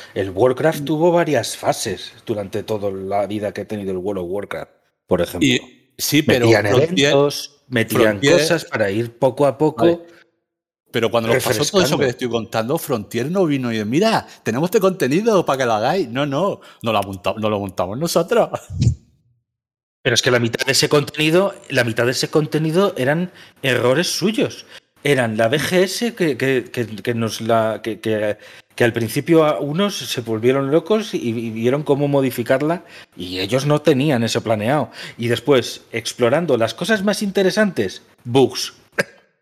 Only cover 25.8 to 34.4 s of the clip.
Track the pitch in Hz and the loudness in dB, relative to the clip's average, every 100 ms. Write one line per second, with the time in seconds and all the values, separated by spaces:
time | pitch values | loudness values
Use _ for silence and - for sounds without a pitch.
25.8 | 190 - 233 226 170 120 135 131 - - | 0 0 -6 -2 -2 0 0 0 -2 -6
26.8 | 110 107 - 117 113 110 113 113 110 107 | -6 -6 -4 -2 -4 -4 0 2 2 -2
27.8 | - 98 113 107 104 104 - - _ - | -6 -6 -2 -2 -2 -4 -10 -20 _ 0
28.8 | 120 117 110 143 143 165 151 139 143 160 | 0 2 -2 -4 2 4 4 0 -2 -2
29.8 | 202 - 123 - 113 110 120 135 135 160 | -2 -4 -8 -8 -4 0 2 2 2 0
30.8 | 165 214 208 185 120 113 113 110 117 143 | 2 -2 -2 -6 -4 -4 -6 -2 0 0
31.8 | 147 139 143 139 135 120 113 135 151 175 | 0 0 2 2 0 -2 0 0 0 -2
32.8 | - - - - 87 92 95 127 143 147 | -6 -20 -20 -14 -10 -6 -2 0 2 2
33.8 | 165 135 151 123 113 117 | 4 2 2 2 0 -2